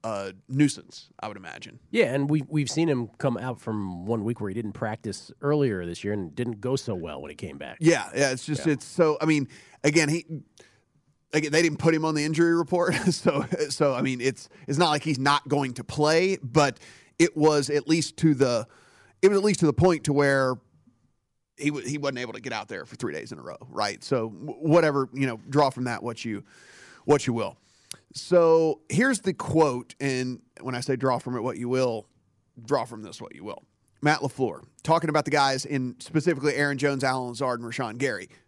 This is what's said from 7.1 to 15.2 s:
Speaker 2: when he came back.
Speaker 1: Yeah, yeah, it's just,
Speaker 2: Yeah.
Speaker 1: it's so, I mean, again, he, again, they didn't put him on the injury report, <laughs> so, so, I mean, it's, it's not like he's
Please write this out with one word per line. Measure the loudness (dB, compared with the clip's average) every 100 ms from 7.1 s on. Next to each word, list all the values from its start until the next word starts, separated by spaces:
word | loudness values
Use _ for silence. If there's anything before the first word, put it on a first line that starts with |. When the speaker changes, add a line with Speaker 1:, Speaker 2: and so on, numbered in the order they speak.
| -10
Speaker 2:
when | -12
he | -12
came | -14 -12
back. | -14 0
Speaker 1:
Yeah, | 2 2 -2
yeah, | -2 -2
it's | -2 -6
just, | -2 0
Speaker 2:
Yeah. |
Speaker 1:
it's | -2 -4
so, | 2 2 2
I | 2
mean, | 0 0 -10 -20 _
again, | 2 2 2
he, | -2 -4 -12 -12 _ -20 _ _ _ _ _ _
again, | -2 2
they | 2
didn't | 2 4
put | 2
him | 2
on | 0
the | 0
injury | -2 2 4 4
report, | 2 0 0
<laughs> | 2 0
so, | 2 0 0 -2 -4 -4
so, | 2 2
I | 2
mean, | -2 0
it's, | -2 -2 -16 -18 -4
it's | 2
not | 2
like | 2
he's | 0 0